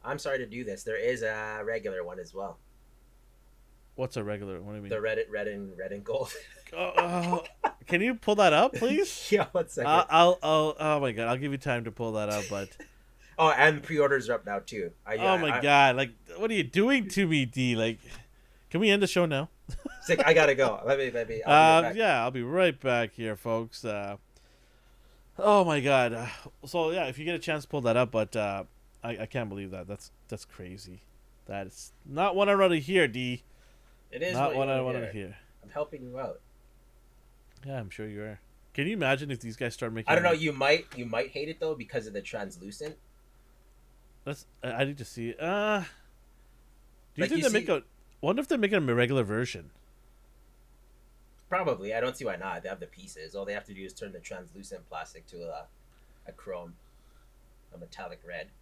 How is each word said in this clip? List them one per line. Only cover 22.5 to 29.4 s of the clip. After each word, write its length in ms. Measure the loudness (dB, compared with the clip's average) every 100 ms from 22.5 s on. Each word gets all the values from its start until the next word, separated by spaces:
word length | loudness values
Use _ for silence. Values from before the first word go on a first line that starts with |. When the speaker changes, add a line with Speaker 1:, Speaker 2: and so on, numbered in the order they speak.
| 2 2 2
Speaker 2:
back 320 | 0 0 0
here, 240 | -4 -6 -6
folks. 480 | -4 -4 -4 -10
Uh, 320 | -8 -6 -6 -10 _ _ _ _ _ _ _ _ _ _ _ 0
Oh 260 | 6 6
my 160 | 6 2
God. 320 | 4 4 4
Uh, 140 | 0 -8 -12 -18 _
so 260 | -8 -2 -2
yeah, 160 | -2 -4
if 120 | -6
you 60 |
get 100 | -6
a 40 | -4
chance, 280 | -4 -6 -4
pull 160 | -2
that 140 | 2 4
up. 140 | 2
But, 240 | 0 -2 -2
uh, 280 | -2 -4 -8 -16 _ _
I, 140 | -10 -8
I 80 | -6
can't 220 | -6